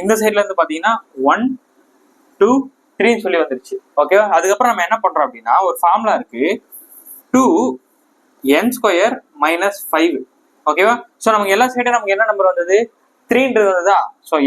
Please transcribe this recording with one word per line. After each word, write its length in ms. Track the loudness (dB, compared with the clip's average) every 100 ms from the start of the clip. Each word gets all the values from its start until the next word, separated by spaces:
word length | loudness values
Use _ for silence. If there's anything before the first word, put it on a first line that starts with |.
இந்த 100 | -2 0
சைடுல 200 | 0 0
இருந்து 180 | -2 -2
பாத்தீங்கன்னா 320 | -4 -2 -4 -4 -8 -4 0
ஒன், 120 | 0 -2 -6 _ _ _ _ _ _ _ 0
டூ, 80 | 2 2 -2 _ _ -2
த்ரீன்னு 260 | 0 0
சொல்லி 140 | -2 -2
வந்துருச்சு. 340 | -2 -6 -10 -14 _ -4
ஓகேவா? 240 | 2 2 2 0
அதுக்கப்புறம் 340 | 0 0 0
நம்ம 120 | 0 -2
என்ன 80 | -2
பண்றோம் 220 | -2 -2 -4
அப்படின்னா, 280 | -4 -2 0 0
ஒரு 80 | 0
ஃபார்முலா 320 | 0 0 0 -2
இருக்கு, 260 | -4 -4 -4 -4 _ -20 -20 -20 -20 -20 -2
டூ 100 | 0 2 2 0 -6 _ _ _ _ _ _ 0 2
என் 160 | 0 -2
ஸ்கொயர் 380 | 0 2 0 -2 _ -4
மைனஸ் 360 | -2 0 -2 -4 -4
ஃபைவ். 260 | 0 0 -2 -10 _ _ _ -4
ஓகேவா? 220 | 0 2 0 -6 -6
So, 60 | 0
நமக்கு 200 | 0 2
எல்லா 120 | 0 0
சைடும் 240 | 0 -2 -2
நமக்கு 180 | -2 0
என்ன 100 | 0
நம்பர் 180 | 2 0
வந்தது? 260 | 0 2 2 0 _ _ _ -2
த்ரீன்றது 380 | 0 2 2 2
வந்ததா? 260 | 2 2 0 0 -10 -4
So, 80 | 0